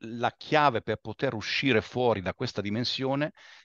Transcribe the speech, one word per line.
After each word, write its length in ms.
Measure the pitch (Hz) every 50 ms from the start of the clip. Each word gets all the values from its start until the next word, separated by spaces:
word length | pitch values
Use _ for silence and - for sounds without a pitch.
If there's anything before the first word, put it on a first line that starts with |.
| -
la 260 | 110 117 117 120 113 -
chiave 460 | - - - 151 151 147 143 117 107
per 160 | - - 107 -
poter 360 | - 110 107 - 139 131 117
uscire 480 | 107 - - - - - 135 117 107
fuori 400 | - - - 123 127 120 107 98
da 120 | 90 92 -
questa 280 | - 127 120 - -
dimensione, 720 | 98 104 104 117 123 113 - - 135 131 135 143 151 160 - _ - - - - -